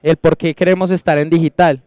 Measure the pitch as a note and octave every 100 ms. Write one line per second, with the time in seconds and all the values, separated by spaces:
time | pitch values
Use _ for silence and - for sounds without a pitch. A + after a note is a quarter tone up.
0 | D3+ D#3+ E3 D#3 E3 - F#3 F#3 F#3 F#3
1 | - D3 D3+ E3 D#3+ - F3 C3